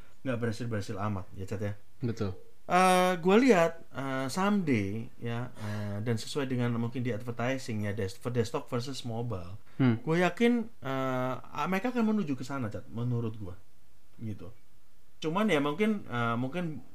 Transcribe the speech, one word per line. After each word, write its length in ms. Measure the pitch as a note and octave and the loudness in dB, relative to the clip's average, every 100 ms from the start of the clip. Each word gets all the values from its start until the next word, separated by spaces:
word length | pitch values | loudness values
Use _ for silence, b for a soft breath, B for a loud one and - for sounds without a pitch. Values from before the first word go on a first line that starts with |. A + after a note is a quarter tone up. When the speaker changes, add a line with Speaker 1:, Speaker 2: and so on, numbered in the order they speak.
| b b | b b
Speaker 1:
nggak 140 | C3+ A#2 | -4 -2
berhasil-berhasil 560 | A#2 G#2+ A#2 A2 F#2+ G2+ | -2 -2 -2 -2 -4 -2
amat, 320 | G#2 G2+ F#2 F#2 | -2 -2 -4 -8
ya, 80 | |
Cat, 160 | F#2+ G2 | -6 -4
ya. 160 | G#2 G2+ - - | -4 -4 -8 -4
Speaker 2:
Betul. 320 | A#2+ - G2+ F#2 - - | -4 -2 -2 -4 -8 -10
Speaker 1:
Eh, 480 | - F3+ F#3 F#3 F#3 F#3 | 0 4 6 6 6 4
gua 160 | E3+ G#3 | 6 8
lihat, 480 | C4 G3 E3 - - | 10 8 6 2 -8
eh, 340 | - C3+ C3+ C3+ | -6 -2 -2 -2
someday, 800 | D3+ G3 G#3 E3 A#2+ G2 G#2+ A#2+ - | 0 2 4 4 4 2 -2 -6 -6
ya, 320 | A#2+ A#2 B2 A2 | -4 -4 -4 -6
eh, 400 | G#2+ G#2 G#2 G2+ | -4 -2 -2 -2
dan 160 | A2 A2+ | 0 0
sesuai 320 | - D3+ C3 | -2 -2 0
dengan 240 | B2+ A#2+ A#2 | 2 2 2
mungkin 240 | A#2 C3 | 0 -2
di 80 | B2 | -2
advertising 720 | G#2+ B2 A#2 A#2+ C3 - G#2+ | -2 -4 -2 0 0 -2 -2
ya, 80 | G#2 | -2
des-, 240 | G2+ G2 - B2+ | -2 -4 -4 -2
desktop 400 | A#2+ A2 D3+ - | 0 0 -2 -2
versus 320 | B2 B2+ C3 | -4 -4 -6
mobile. 560 | B2 A2+ A#2+ G2+ E2+ G2+ - b | -6 -4 -4 -4 -6 -8 -6 b
Speaker 2:
Hmm. 240 | C3 A2+ | 4 4
Speaker 1:
Gua 240 | D3+ E3 F3+ | 2 4 4
yakin, 320 | F3 A#3 A#3+ A3+ - | 4 4 4 0 -6
eh, 540 | C3+ C3+ C3 B2+ B2+ B2+ - - D3+ | -4 -2 0 0 0 -2 -6 -4 0
mereka 240 | F#3+ B3 | 0 0
akan 240 | B3 A3 G#3+ | 2 2 2
menuju 160 | E3 | 0
ke 120 | C3 C3+ | -2 -4
sana, 240 | C#3+ A2 | -4 -2
Cat, 160 | G2+ - | -4 -6
menurut 480 | A2 A#2+ A#2+ A#2 G#2+ | -4 0 0 -2 -4
gua, 200 | F#2+ F#2 - - - - - - | -6 -8 -10 -10 -10 -10 -10 -8
gitu. 240 | A2+ G2+ F2 - - - - - - - | -6 -6 -8 -10 -10 -10 -10 -10 -10 -6
Cuman 320 | D#3+ F3 G#3+ | -2 2 4
ya 80 | D#3 | 4
mungkin, 480 | D3 D3+ G#3+ G#3 - | 4 2 2 2 -2
eh, 280 | B2 A#2 A#2 | 0 2 2
mungkin 400 | B2+ F3 F3 D3+ - | 0 -2 -4 -4 -8